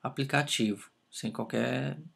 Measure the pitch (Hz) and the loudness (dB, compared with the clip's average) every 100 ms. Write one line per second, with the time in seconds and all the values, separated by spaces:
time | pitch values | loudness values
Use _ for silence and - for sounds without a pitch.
0 | 120 - 135 143 147 - 113 101 - _ | -6 -2 2 2 2 2 2 2 -6 _
1 | _ - 113 117 113 113 120 127 139 147 | _ -8 -6 -4 -2 0 2 0 -2 -4
2 | 160 | -12